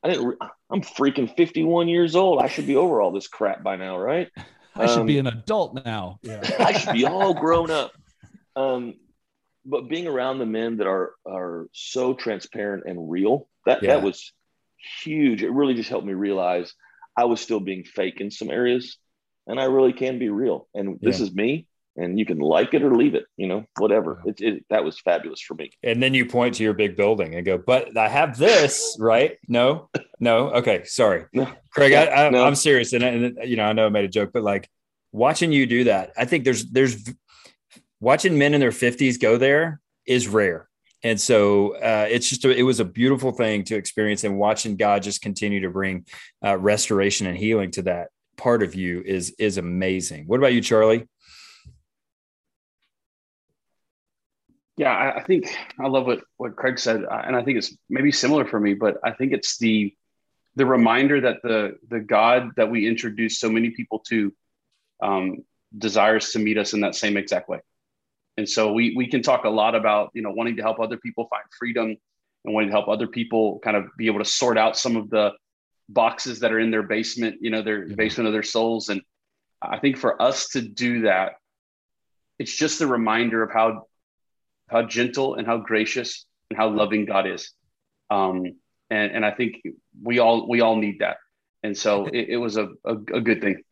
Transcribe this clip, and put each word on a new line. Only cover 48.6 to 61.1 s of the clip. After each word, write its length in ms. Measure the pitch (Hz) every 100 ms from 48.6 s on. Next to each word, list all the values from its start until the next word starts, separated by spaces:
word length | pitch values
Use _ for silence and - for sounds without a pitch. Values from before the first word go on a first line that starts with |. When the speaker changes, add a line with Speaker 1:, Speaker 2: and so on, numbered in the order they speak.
Speaker 3:
of 100 | 98
you 280 | 92 90 87 90
is, 280 | 95 87 -
is 180 | 107 98
amazing. 680 | 87 90 95 95 85 78 76
What 120 | 120
about 120 | 139
you, 80 | 123
Charlie? 460 | - 110 110 113 117 _ _ - - - - _ _ _ _ _ _ _ _ _ _ _ _ _ _ _ _ _ _ _ _ _ _ _ _ _ _ _ _ _ _ -
Speaker 4:
Yeah, 140 | 143 113
I, 220 | 135 -
I 40 |
think 320 | - 185 - - - -
I 100 | 135
love 180 | 135 127
what, 140 | 117 - _
what 200 | 123 104
Craig 220 | 131 123
said, 260 | 120 113
uh, 180 | 98 110
and 120 | - 127
I 60 |
think 160 | 123 120
it's 180 | - - _
maybe 220 | 127 143
similar 340 | 135 123 151 143
for 120 | 113
me, 160 | 104
but 220 | 101 107 -
I 80 | -
think 200 | - 135
it's 260 | 135 - -
the, 360 | 117 110 101 _ _ _ _ _ _ -
the 80 |
reminder 560 | 131 127 117 117 139